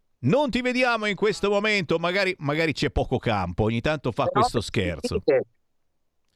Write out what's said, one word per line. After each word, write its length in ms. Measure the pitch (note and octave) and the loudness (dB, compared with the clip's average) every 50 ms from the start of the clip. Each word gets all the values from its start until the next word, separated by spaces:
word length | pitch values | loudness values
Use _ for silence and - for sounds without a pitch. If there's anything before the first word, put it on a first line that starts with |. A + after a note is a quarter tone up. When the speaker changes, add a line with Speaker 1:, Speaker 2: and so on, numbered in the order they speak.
| _ _ _ - A#2+ | _ _ _ -2 0
Speaker 1:
Non 280 | C3 A3 C#4+ D4+ B3+ | 2 4 4 2 2
ti 100 | G3 B3 | 0 0
vediamo 460 | B3 B3 A#3+ B3+ B3+ A#3+ A#3 A3 G#3+ | 0 0 0 2 2 2 0 0 -2
in 80 | G#3 F#3+ | -2 -2
questo 340 | - G3+ A3 F#3+ - G3 G3+ | 0 0 0 0 0 0 0
momento, 480 | G#3 G3+ G#3 G#3+ G#3 G3+ D#3+ - E3 | 0 2 2 2 0 0 0 0 0
magari, 380 | E3 E3+ F3 F3+ G3+ F#3+ F#3 - | 0 0 0 0 0 0 0 -2
magari 360 | - D3+ C#3 D3 D#3+ E3 D#3+ B2+ | -4 -4 -4 0 0 0 0 0
c'è 180 | - D3+ C#3 | 0 -2 -2
poco 260 | - F#3+ E3 - C3 | 0 -2 -2 0 -2
campo, 460 | A2+ - B2 G#2+ G2 F2+ F2 F2 - G#2+ | -2 0 0 0 0 -2 -2 0 0 0
ogni 180 | A2 A#2 A#2+ | 0 0 0
tanto 300 | - D3+ D#3 - - B2+ | 0 -2 -2 -2 -4 -4
fa 140 | - - B2+ | -2 -2 -2
Speaker 2:
Però 160 | B2+ - E3+ | 0 2 2
Speaker 1:
questo 160 | A#3+ B3 - | 2 2 0
Speaker 2:
mi 60 | A#2 - | -2 -4
Speaker 1:
scherzo. 600 | - - A2 F#2 F2 E2 D#2 - - - F#2+ - | -2 -2 -2 -2 -2 -4 -4 -6 -4 -4 -2 0
Speaker 2:
sentite? 220 | - C#3 B2 - _ _ _ _ _ _ _ _ _ _ _ _ _ _ _ _ _ _ | 2 2 2 0 _ _ _ _ _ _ _ _ _ _ _ _ _ _ _ _ _ _